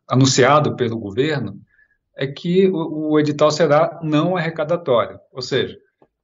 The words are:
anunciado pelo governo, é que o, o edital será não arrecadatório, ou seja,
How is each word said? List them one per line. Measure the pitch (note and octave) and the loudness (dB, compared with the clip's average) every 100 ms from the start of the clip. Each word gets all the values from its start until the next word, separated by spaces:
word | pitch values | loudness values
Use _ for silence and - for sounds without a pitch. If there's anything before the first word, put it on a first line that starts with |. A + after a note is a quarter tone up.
| - | -2
anunciado | B2+ C3 C3+ B2+ D3 - | 2 2 4 4 4 2
pelo | - A#2 A2+ | -2 -4 -4
governo, | G2+ G#2+ D3+ C#3+ G2+ G2 _ _ _ _ _ - | -6 -4 -2 -4 -6 -12 _ _ _ _ _ -10
é | C#3 | -10
que | - F3 F#3 F#3+ | -6 0 2 2
o, | D#3+ D#3+ D#3 D3+ | 0 -6 -6 0
o | D3+ | 2
edital | D3 D3 D3+ | 2 2 2
será | D3 D#3+ D3 E3+ - | 2 2 2 2 -2
não | D#3 D3+ E3+ F#3 | -2 0 0 -2
arrecadatório, | E3 D#3+ D3+ E3+ D#3 A#2+ G2+ - _ | -4 -6 -4 -2 2 0 0 -8 _
ou | C3+ | -14
seja, | A#2+ C3 G2 - _ _ _ _ | -4 -4 -4 -8 _ _ _ _